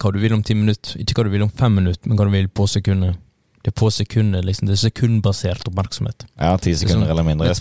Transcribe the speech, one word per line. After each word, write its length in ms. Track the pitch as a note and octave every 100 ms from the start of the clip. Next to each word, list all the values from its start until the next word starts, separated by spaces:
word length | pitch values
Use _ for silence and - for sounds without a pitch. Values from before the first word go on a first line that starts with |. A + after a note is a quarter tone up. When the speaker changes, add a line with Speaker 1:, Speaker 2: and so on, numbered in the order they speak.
Speaker 1:
hva 100 | G#2
du 60 | G2
vil 120 | A2 A2
om 60 |
ti 100 | G2 G#2+
minutter, 400 | G#2+ G#2+ - -
ikke 160 | - -
hva 100 | G#2+
du 60 |
vil 140 | G2+ G#2
om 60 | -
fem 160 | B2 G2
minutter, 240 | F2+ F2 -
men 80 | G#2+
hva 60 | G2+
du 60 | G2
vil 140 | F#2+
på 140 | - G2+
sekundet. 460 | G2+ F#2+ F#2+ F2+ E2+ - _ _ _
Det 80 | -
er 60 | -
på 80 | A2
sekundet, 540 | - G#2 A2+ G#2+ F#2 F#2
liksom. 220 | G2 G2
Det 80 | G2
er 60 |
sekundbasert 800 | A2+ - A#2+ A2+ G2+ F#2+ F2+ F2+ -
oppmerksomhet. 600 | F2+ F#2+ - - - - -
Speaker 2:
Ja, 140 | E2 F#2
ti 140 | F2+
Speaker 1:
Det 60 | D#2+
er 60 |
Speaker 2:
sekunder 220 | F#2 E2+ G#2
Speaker 1:
sånn, 20 | D#2+
Speaker 2:
eller 100 | D#2+
mindre. 220 | D#2 E2
Speaker 1:
let's 100 | F2